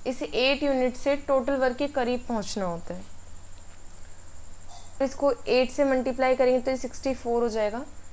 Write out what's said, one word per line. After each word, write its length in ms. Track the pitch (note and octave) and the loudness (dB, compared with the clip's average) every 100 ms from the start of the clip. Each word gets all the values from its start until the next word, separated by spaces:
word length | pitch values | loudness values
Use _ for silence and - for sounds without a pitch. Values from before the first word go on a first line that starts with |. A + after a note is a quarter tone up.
| - | -6
इस 140 | B3+ | -4
एट 400 | D4 A3 C4 C#4 | -2 2 2 4
unit 320 | C#4+ C4 B3+ B3+ | 2 2 2 0
से 180 | C#4 C#4+ | 0 0
total 380 | - C4+ B3+ C#4 | 2 2 2 2
work 220 | B3+ B3 | 2 2
के 100 | C#4+ | -2
करीब 360 | C#4+ A#3+ B3 - | 0 0 0 -2
पहुंचना 380 | A#3 F#3+ - F#3 | -4 -2 -2 -2
होता 280 | E3+ - | -2 -6
है। 160 | F3+ F#3+ - - - - - - - - - - - - - - - - - - - | -8 -8 -10 -10 -12 -12 -12 -12 -12 -12 -10 -10 -10 -12 -10 -10 -10 -10 -10 -8 0
इसको 300 | C4+ C4+ C#4+ | 0 2 2
एट 380 | - - B3 B3+ | 2 4 4 4
से 120 | - C#4 | 4 4
multiply 500 | C4 B3+ B3+ C4 B3+ | 4 2 2 4 6
करेंगे 240 | B3+ B3+ | 6 4
तो 100 | B3 | 2
ये 60 | C4 | -2
सिक्सटी 360 | B3+ - C4+ | -4 -4 -2
फ़ोर 300 | B3+ A#3+ A#3 | -2 0 0
हो 40 | A#3+ | 2
जाएगा, 320 | A3 G#3 A3 D4+ - - | 2 0 -2 -8 -10 -12